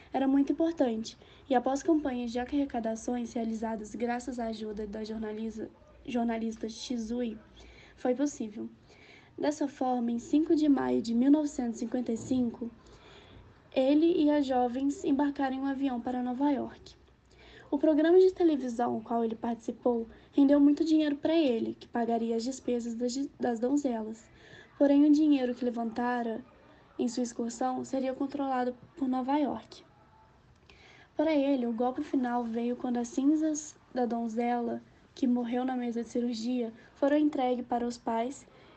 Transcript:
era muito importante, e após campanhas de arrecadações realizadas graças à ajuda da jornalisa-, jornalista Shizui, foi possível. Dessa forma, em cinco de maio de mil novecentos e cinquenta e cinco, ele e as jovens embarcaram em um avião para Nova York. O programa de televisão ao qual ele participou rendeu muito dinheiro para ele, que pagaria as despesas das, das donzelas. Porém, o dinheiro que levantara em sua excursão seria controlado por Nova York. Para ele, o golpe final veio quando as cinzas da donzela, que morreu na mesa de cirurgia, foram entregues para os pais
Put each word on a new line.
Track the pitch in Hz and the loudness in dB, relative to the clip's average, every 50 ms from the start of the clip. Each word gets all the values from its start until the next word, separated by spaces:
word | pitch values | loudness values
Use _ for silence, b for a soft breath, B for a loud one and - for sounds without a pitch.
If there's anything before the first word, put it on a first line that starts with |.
| B B | B B
era | B 262 269 269 | B 0 0 2
muito | 269 277 277 - | 4 4 4 2
importante, | 302 - 330 330 339 - 285 247 226 220 220 - - B B B B B B - | 2 2 2 0 2 2 0 0 0 -4 -6 -10 -12 B B B B B B 0
e | 262 | 0
após | 247 247 254 269 285 | 2 2 2 -2 -2
campanhas | - - 330 311 294 277 254 247 247 233 | 2 2 2 2 2 -2 -4 -4 -6 -4
de | 226 247 | -4 -4
arrecadações | 247 247 - 285 277 277 - 240 220 226 226 220 - - 247 240 233 226 | -6 -2 -2 -2 -2 -2 -4 -4 -4 -4 -6 -4 -4 -6 -4 -4 -6 -6
realizadas | - 240 226 226 226 220 226 220 226 214 214 - - | -4 -4 -4 -4 -4 -4 -6 -6 -6 -8 -8 -10 -8
graças | 214 233 233 240 247 247 - 247 240 | -6 -4 -4 -4 -4 -6 -8 -8 -6
à | 233 226 | -6 -6
ajuda | 220 220 220 214 214 208 214 | -6 -8 -8 -10 -8 -8 -8
da | 202 202 220 220 | -8 -8 -10 -8
jornalisa-, | 214 220 220 220 214 214 214 220 226 214 220 208 - - - - - - - - | -8 -8 -8 -8 -8 -8 -6 -8 -8 -8 -8 -12 -12 -14 -20 -20 -20 -20 -18 -14
jornalista | - 233 240 233 233 226 226 226 226 220 - - 220 | -6 -4 -2 -2 -2 -2 -2 -4 -6 -6 -6 -10 -10
Shizui, | 220 - - - 247 233 220 214 240 240 247 226 214 - - - B B B B B B B B B | -10 -10 -8 -8 -6 -6 -6 -6 -4 -4 -4 -6 -6 -10 -16 -20 B B B B B B B B B
foi | - - 254 254 | -6 -2 -2 0
possível. | 247 285 294 - - 226 214 208 226 226 233 - - B B B B B B B B B B B - | 0 0 -2 -2 -6 -10 -10 -8 -10 -12 -12 -12 -18 B B B B B B B B B B B -4
Dessa | - 285 294 - 294 277 | -2 -2 -2 -2 -4 -6
forma, | - - 269 254 254 247 233 233 | -4 -4 -2 -2 0 -2 -2 -2
em | 240 233 | -4 -4
cinco | - - - 302 320 - 339 | -4 0 2 2 4 4 2
de | 294 302 302 | 4 6 4
maio | 277 262 262 254 247 254 | 4 4 4 2 0 0
de | 214 226 226 | 0 0 0
mil | 233 254 277 | 2 6 6
novecentos | 285 311 302 294 - - 247 233 220 - | 6 4 4 -2 -4 -4 -6 -6 -4 -6
e | |
cinquenta | 247 226 - 254 240 - | -6 -4 -4 -4 -2 -2
e | 233 220 | -4 -4
cinco, | - - 262 254 247 233 - - 233 233 - - B B B B B B B B B B B B B B B _ _ - - | -2 -2 -2 0 0 -2 -4 -8 -12 -12 -12 -16 B B B B B B B B B B B B B B B _ _ -4 0
ele | - 262 269 294 302 320 339 349 320 302 | 2 4 4 6 6 6 4 4 4 4
e | 294 | 4
as | 294 294 277 | 4 4 2
jovens | 262 262 247 247 247 233 262 277 285 285 - - | 2 2 2 2 2 0 0 0 -2 -2 -2 0
embarcaram | 330 277 262 294 285 277 - 277 262 262 | 0 2 2 2 0 0 -2 -2 -2 -2
em | 262 | -4
um | 269 | -4
avião | 277 269 262 277 269 247 240 | -4 -2 -2 -2 -2 -2 -2
para | 233 254 247 247 | -4 -4 -4 -2
Nova | 247 247 247 247 277 294 | -2 -4 -2 0 2 2
York. | 285 240 226 226 - - - - - _ - _ _ _ _ B B B B B B B B B | 2 0 -2 -6 -10 -16 -20 -20 -20 _ -20 _ _ _ _ B B B B B B B B B
O | - 285 | -2 2
programa | 311 311 311 285 311 330 349 370 | 4 4 4 6 6 8 8 8
de | 381 370 370 | 8 6 4
televisão | - 359 330 311 254 254 254 233 226 240 240 240 | 4 4 4 4 2 -2 -4 -2 -2 -2 0 -2
ao | 233 | -4
qual | 220 - 240 233 233 | -4 -4 -2 0 0
ele | 226 220 | -2 -2
participou | - - 233 233 226 - - 233 - - 254 240 233 226 226 B B B B B | -4 -4 -6 -6 -4 -6 -8 -10 -2 0 0 0 0 -2 -6 B B B B B
rendeu | - 277 269 285 294 | 4 6 6 8 8
muito | 285 285 294 - 330 | 8 6 6 4 4
dinheiro | 320 311 311 311 294 285 | 4 4 4 4 2 0
para | 285 - 311 320 | -2 0 2 2
ele, | 339 320 262 233 226 220 220 226 - | 4 4 2 2 0 -2 -4 -6 -10
que | - - | -14 -8
pagaria | - 240 233 226 233 226 233 226 233 | -4 -2 0 0 0 -2 0 -2 -2
as | 226 226 | -2 -2
despesas | 254 262 - - - 247 240 226 233 233 | -4 -8 -6 -4 -4 -4 -2 -4 -6 -6
das, | 226 247 247 240 269 277 - - - | -4 -4 -4 -2 -4 -6 -6 -6 -4
das | - 247 240 220 | -4 -2 -2 0
donzelas. | 226 247 285 294 285 262 233 220 214 220 226 - - - B B B B B B B B B - | 0 0 0 0 0 0 -2 -2 -4 -8 -10 -12 -16 -20 B B B B B B B B B 2
Porém, | 294 277 285 285 294 | 4 6 8 8 8
o | 302 | 8
dinheiro | 294 294 311 302 294 269 254 247 247 | 8 6 6 6 4 4 2 0 -2
que | - 247 | -2 -4
levantara | 247 226 240 233 226 214 - 240 247 247 240 233 233 220 233 - - - B B B B B B B _ - | -4 -2 -2 -4 -4 -4 -2 -2 -2 0 -2 -2 -4 -4 -6 -8 -14 -20 B B B B B B B _ -4
em | 247 240 | -2 -2
sua | 226 - 247 | 0 -2 -4
excursão | 233 - - 240 233 233 - 262 254 254 254 247 | -4 -4 -6 -6 -6 -4 -4 -4 -2 -2 -4 -6
seria | 240 - 269 254 262 262 | -4 -4 -2 -2 -2 -4
controlado | - 277 262 - 285 277 269 262 247 247 247 247 - - - _ - | -4 -6 -6 -4 -4 -4 -2 -2 -2 -2 -2 -4 -8 -14 -20 _ -6
por | 277 254 | -4 -2
Nova | 254 262 254 254 277 302 | -2 -2 -2 0 0 0
York. | 294 233 233 226 - - - - - _ _ _ - _ _ - - - _ _ _ _ _ _ _ B B B B B B B B B B | 0 0 -2 -6 -10 -16 -20 -20 -20 _ _ _ -20 _ _ -20 -20 -20 _ _ _ _ _ _ _ B B B B B B B B B B
Para | - 302 320 311 | 0 0 2 4
ele, | 285 269 277 285 262 240 | 2 2 2 2 0 0
o | 233 233 | -2 -2
golpe | 220 247 247 254 - | -2 -2 -2 -2 -4
final | 302 - - 277 247 240 240 247 240 | -6 -2 -2 -2 0 0 -2 -2 -2
veio | 233 226 233 233 240 247 | -2 -4 -2 -2 -2 -4
quando | 247 - 254 240 240 | -4 -4 -2 -2 -2
as | 240 233 | -2 -4
cinzas | - - 262 285 311 311 311 311 302 294 - - - - _ _ - | -4 0 2 2 2 4 2 0 -2 -4 -6 -12 -18 -20 _ _ -4
da | 254 247 | -2 -2
donzela, | 226 233 233 233 233 220 226 240 240 240 240 240 233 233 240 b b b b b b _ | -2 -2 -4 -4 -4 -4 -2 -2 0 0 -2 -2 -4 -6 -8 b b b b b b _
que | - - 247 | -2 0 0
morreu | 240 247 240 233 247 247 254 | 2 0 0 -2 -2 -2 -2
na | 262 254 247 | -2 -4 -4
mesa | 240 240 226 233 233 | -4 -4 -4 -6 -6
de | 233 | -4
cirurgia, | - 247 240 240 247 220 220 240 254 247 233 226 226 B B B B | -4 -4 -2 -2 -4 -4 -4 -4 -2 -2 -4 -4 -8 B B B B
foram | - - 277 294 302 | -2 0 2 4 4
entregues | 302 294 302 269 254 254 247 240 247 | 4 2 2 0 0 0 0 -2 -2
para | - 254 240 240 240 | -4 -4 -2 -2 -4
os | 240 - | -6 -6
pais | - 254 226 226 233 254 285 - - B B B B B B | -6 -4 -2 -2 -2 -4 -6 -10 -16 B B B B B B